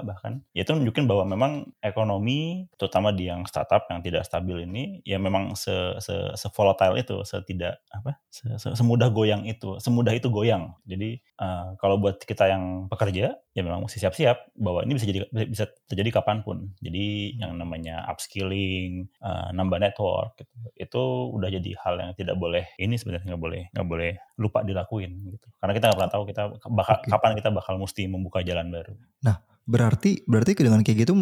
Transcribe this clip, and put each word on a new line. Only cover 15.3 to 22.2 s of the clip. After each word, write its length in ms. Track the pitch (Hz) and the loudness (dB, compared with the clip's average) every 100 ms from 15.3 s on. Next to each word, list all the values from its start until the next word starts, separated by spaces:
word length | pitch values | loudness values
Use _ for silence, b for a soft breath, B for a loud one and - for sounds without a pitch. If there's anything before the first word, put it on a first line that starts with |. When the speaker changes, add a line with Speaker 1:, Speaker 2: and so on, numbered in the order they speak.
| 113 110 | -4 -4
Speaker 1:
bisa 160 | 113 104 _ _ | -4 -6 _ _
terjadi 320 | 92 113 104 | -2 2 2
kapanpun. 560 | - 110 101 92 95 95 | 2 0 -2 -8 -10 -12
Jadi, 640 | - 90 104 104 101 120 | -8 -4 -2 -4 -6 -6
yang 160 | 90 87 | -8 -6
namanya 480 | 85 82 80 82 - | -8 -8 -8 -8 -8
upskilling, 1040 | - - 95 95 98 95 92 92 90 92 | -8 -8 -6 -2 0 0 -2 -4 -6 -10
eh, 380 | _ 101 87 90 | _ -6 -4 -4
nambah 320 | 92 92 90 | 0 0 2
network, 560 | 101 - 95 92 113 - | 0 0 -2 0 -4 -10
gitu, 160 | - 117 113 - | -20 -16 -16 -12
itu 240 | - 123 131 127 123 | -6 -2 -2 -2 -4
udah 160 | 113 92 | -4 -4
jadi 240 | 95 90 95 | -4 -6 -6
hal 120 | 92 90 | -4 -4
yang 140 | 87 | -6
tidak 240 | 92 | -8